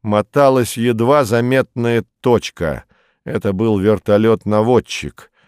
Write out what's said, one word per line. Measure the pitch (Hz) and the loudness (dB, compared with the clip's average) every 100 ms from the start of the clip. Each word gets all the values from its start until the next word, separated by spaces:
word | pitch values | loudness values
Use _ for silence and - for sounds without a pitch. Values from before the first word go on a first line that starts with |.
моталась | 110 104 - 143 139 131 117 - | 0 -2 -2 2 2 2 -2 -2
едва | 120 117 117 147 | -2 0 2 2
заметная | 117 117 123 131 120 - 117 117 - _ | 2 0 0 0 -2 -4 -2 -2 -4 _
точка. | 127 113 - - 80 67 - _ _ _ | 0 0 -2 -8 -8 -8 -14 _ _ _
Это | - - 104 | -10 -6 -4
был | 95 113 101 | -2 0 0
вертолёт-наводчик, | 101 104 - 101 113 110 104 107 110 120 - - 71 - - _ | 0 0 0 2 2 0 0 0 2 0 -2 -12 -12 -16 -20 _